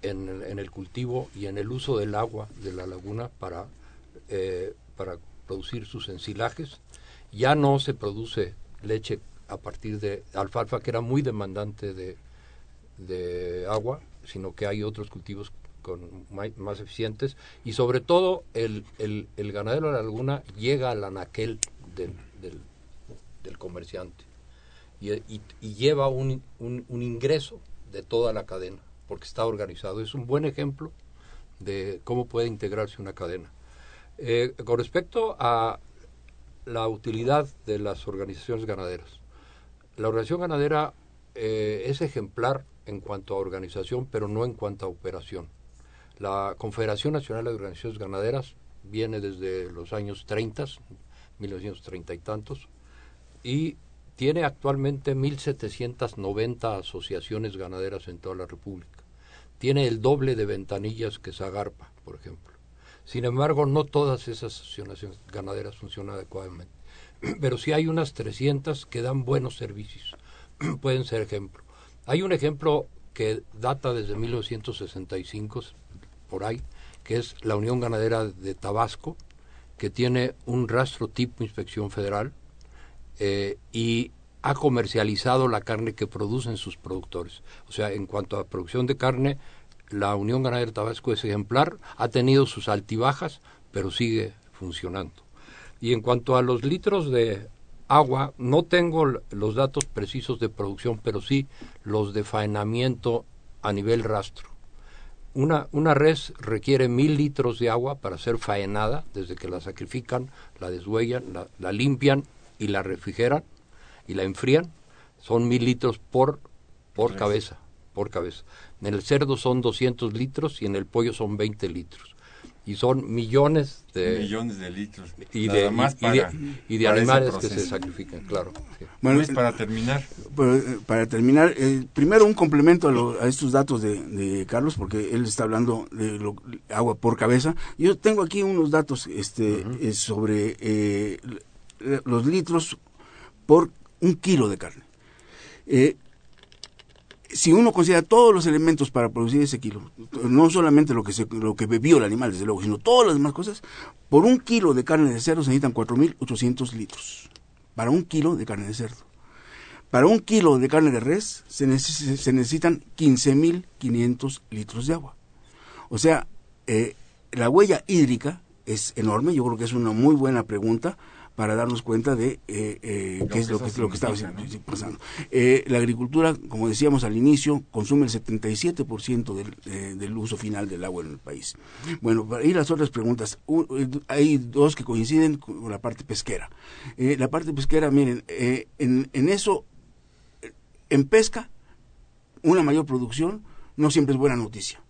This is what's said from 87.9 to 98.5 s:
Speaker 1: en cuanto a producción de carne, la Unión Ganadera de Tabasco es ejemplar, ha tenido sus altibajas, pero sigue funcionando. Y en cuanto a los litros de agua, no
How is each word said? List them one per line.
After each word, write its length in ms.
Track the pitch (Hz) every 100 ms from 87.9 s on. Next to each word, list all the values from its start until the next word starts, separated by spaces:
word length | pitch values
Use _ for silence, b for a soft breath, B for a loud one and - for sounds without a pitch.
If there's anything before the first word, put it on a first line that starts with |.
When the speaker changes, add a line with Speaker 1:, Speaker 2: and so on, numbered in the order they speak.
Speaker 1:
en 140 | 101 98
cuanto 340 | 101 98 101
a 60 | -
producción 400 | - 85 123 127
de 100 | 139
carne, 420 | 127 127 135 139 b b b - -
la 280 | 101 101 101
Unión 260 | 104 127
Ganadera 240 | 131 123 117
de 60 |
Tabasco 400 | 107 107 117 -
es 120 | 110
ejemplar, 520 | 110 104 104 123 156 - B B
ha 120 | 117
tenido 360 | 127 123 135
sus 240 | 135 - 104
altibajas, 720 | 107 101 110 123 143 165 - b b -
pero 220 | - 95
sigue 400 | 87 120 110 101 - -
funcionando. 720 | - 92 85 90 95 80 - - b b b b b
Y 120 | 117
en 80 | 120
cuanto 360 | 107 123 117 131
a 60 |
los 220 | 123 123
litros 440 | 131 175 208 196 151
de 380 | 127 113 101 107 - - - -
agua, 480 | 139 143 131 139 -
no 280 | 120